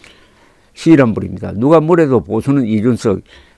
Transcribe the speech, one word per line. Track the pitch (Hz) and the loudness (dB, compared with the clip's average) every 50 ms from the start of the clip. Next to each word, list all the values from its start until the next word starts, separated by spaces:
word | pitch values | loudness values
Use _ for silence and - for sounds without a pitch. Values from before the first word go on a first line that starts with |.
| _ - _ _ _ _ _ _ _ _ _ _ _ _ _ | _ -20 _ _ _ _ _ _ _ _ _ _ _ _ _
시일한 | - - 165 160 139 131 113 98 | -4 2 4 4 4 4 0 0
분입니다. | 95 95 92 92 92 92 92 90 | -4 -6 -8 -10 -12 -12 -10 -6
"누가 | 98 120 143 165 160 | -4 0 2 2 2
뭐래도 | 151 160 180 165 160 139 127 110 | 4 2 2 2 2 2 0 -2
보수는 | - 98 107 113 113 139 139 143 123 | -2 -2 -6 -4 -2 -2 -2 0 0
이준석, | 104 110 107 101 123 117 107 - 113 95 92 - _ - - _ _ _ | -2 -2 -2 0 -2 -2 0 -2 -2 -4 -4 -6 _ -20 -20 _ _ _